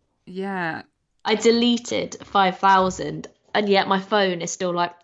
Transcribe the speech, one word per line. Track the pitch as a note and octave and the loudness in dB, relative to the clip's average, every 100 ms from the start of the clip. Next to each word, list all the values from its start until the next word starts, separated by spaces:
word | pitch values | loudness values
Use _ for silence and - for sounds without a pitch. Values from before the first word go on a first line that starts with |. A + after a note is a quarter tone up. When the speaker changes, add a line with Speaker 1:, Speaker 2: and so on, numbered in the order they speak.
| _ _ - | _ _ -16
Speaker 1:
Yeah. | F#3 G3 F#3+ E3+ D#3+ - _ _ _ - | -10 -6 -6 -6 -8 -14 _ _ _ -4
Speaker 2:
I | G#3+ | 0
deleted | A3+ A#3 A#3+ A#3 - G#2 - - | 2 4 2 0 -2 -6 -6 -10
five | - G3+ F#3 F#3 | -4 2 2 2
thousand, | G3 F#3+ F#3 F#3 D3 D#3 - _ _ | 4 4 4 -2 -8 -8 -12 _ _
and | G3+ G#3 | -2 2
yet | G3 F#3 | 2 2
my | F#3+ | -2
phone | F#3+ G#3+ F#3+ F3 | 0 0 0 -2
is | E3+ | -6
still | - F#3 | -6 -4
like, | F3 F3 - | -2 -4 -4